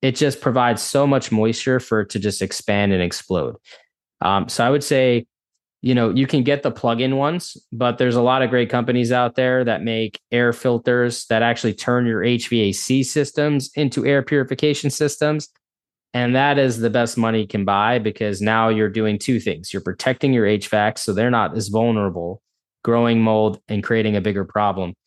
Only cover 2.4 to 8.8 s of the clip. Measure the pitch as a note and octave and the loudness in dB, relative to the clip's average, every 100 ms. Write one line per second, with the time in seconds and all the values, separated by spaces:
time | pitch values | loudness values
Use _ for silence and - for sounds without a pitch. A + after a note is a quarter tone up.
2.4 | G2 - - G2+ G2+ F#2+ F2 - - F2+ | -6 -6 -2 0 2 2 0 -4 -4 -4
3.4 | C2+ - _ - _ _ _ _ F#2 G2 | -4 -8 _ -20 _ _ _ _ 0 0
4.4 | E2+ - A#2+ C#3+ C#3 C#3 C3 A#2+ A#2 _ | -2 0 2 2 2 2 4 2 -2 _
5.4 | _ _ _ _ B2 B2 A#2+ A#2 C3+ D3+ | _ _ _ _ 0 2 2 2 2 2
6.4 | B2+ C#3+ C#3+ A#2+ B2 A#2 C3 C3+ C#3+ F3 | 2 0 -2 -2 -2 0 0 0 0 -2
7.4 | - - _ A2+ B2 A#2+ B2+ A#2+ B2 C3 | -8 -18 _ -2 -2 2 2 4 2 2
8.4 | B2+ B2 A#2+ B2 | 2 0 0 0